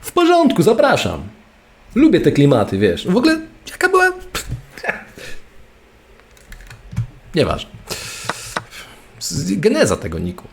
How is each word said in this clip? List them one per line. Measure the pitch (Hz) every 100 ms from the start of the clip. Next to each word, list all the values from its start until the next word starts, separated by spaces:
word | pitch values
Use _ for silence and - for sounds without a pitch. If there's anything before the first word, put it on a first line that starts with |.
W | -
porządku, | - 339 349 311 -
zapraszam. | 175 226 294 226 - 82 73 - - _ _ _ -
Lubię | 220 311 180
te | 147
klimaty, | 135 143 127 98 98
wiesz. | 101 85 -
W | 185
ogóle, | 320 320 - - -
jaka | - 370
była, | 370 370
pff, | 370 - - - - - - - - - - - - - - - _ _ _ _ - _ - - - - - - - - - - 165
nieważne. | 104 78 - - - - - - - - - - - - - - - -
Z-, | - - 170 196
geneza | 175 285 277 90
tego | - 80
niku. | 87 87 -